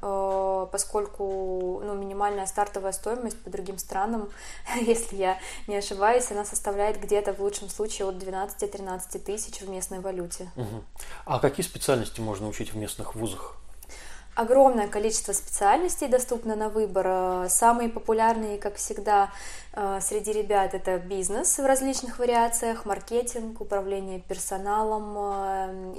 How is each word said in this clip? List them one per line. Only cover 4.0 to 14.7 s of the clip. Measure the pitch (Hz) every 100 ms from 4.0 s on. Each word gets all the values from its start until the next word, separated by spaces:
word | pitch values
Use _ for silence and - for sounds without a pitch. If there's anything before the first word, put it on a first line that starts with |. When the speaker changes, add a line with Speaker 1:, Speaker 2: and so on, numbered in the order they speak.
| 208 226 208 - - - -
Speaker 1:
<laughs> | 240
если | 233 226 - 196
я | 185 185 - - -
не | 202
ошибаюсь, | 202 196 208 247 240
она | 202 208
составляет | - 208 202 208 208
где-то | 190 208 208
в | 196
лучшем | 202 202 196
случае | - 214 - 196
от | 185
двенадцати | 190 190 202 - 202
тринадцати | 202 190 185 - 185
тысяч | - 214 - -
в | 196
местной | 185 185 190
валюте. | 190 180 170 - 185 127
Speaker 2:
Мгм. | 113 113 - - - - -
А | 135
какие | 139 - 175
специальности | - - 127 101 -
можно | 110 98 107
учить | 95 110
в | 110
местных | 104 - 107 113
вузах? | 113 95 - - - - - - - - - -
Speaker 1:
Огромное | 233 269 262